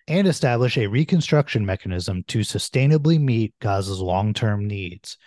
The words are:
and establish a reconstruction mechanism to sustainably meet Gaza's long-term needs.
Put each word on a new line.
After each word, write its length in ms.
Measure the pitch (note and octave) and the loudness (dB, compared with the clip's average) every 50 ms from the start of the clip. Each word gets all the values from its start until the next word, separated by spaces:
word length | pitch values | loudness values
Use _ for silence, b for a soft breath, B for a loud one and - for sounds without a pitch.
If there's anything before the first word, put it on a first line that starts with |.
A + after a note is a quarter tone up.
| b - | b -2
and 180 | D#3 F#3 G3+ | 0 2 2
establish 520 | F#3+ D#3+ - - C3 A#2+ A#2 B2 B2 - - | 2 2 2 0 0 2 2 0 0 0 0
a 80 | A2 | -2
reconstruction 800 | G2+ G#2 B2 D#3+ - - F3 D3 - - D3 C#3+ - - A#2 G#2+ | 0 0 0 0 2 2 0 2 2 2 2 2 2 0 -2 0
mechanism 580 | G2 F#2+ F#2+ - G2 F#2 F2+ F2 - F#2+ F#2 F2+ - | 0 -2 -4 -4 -4 -4 -4 -4 -4 -4 -6 -6 -4
to 120 | - A2+ | -2 -2
sustainably 800 | G#2 - - F#2+ - - - C3 C3 C#3 D#3 D#3 C#3+ D#3+ E3 D#3+ | -2 -2 -4 -4 -6 -2 0 2 4 4 4 4 4 4 4 4
meet 340 | D3 C3+ A#2+ A2+ A2 G#2 - _ | 2 2 2 0 0 -2 -4 _
Gaza's 400 | - A2 G2 G2 F#2+ F#2+ G2 F#2 | -4 -2 0 0 -2 -2 -4 -4
long-term 640 | F#2 F2+ F2+ F#2+ G2+ G#2+ G#2+ - - A2 G#2 G#2 G2+ | -2 -2 0 0 0 0 0 0 0 0 0 0 -2
needs. 520 | G#2 G#2 G2 F#2+ F2+ F2 F#2 - - - B B | -4 -6 -6 -8 -10 -12 -14 -16 -20 -20 B B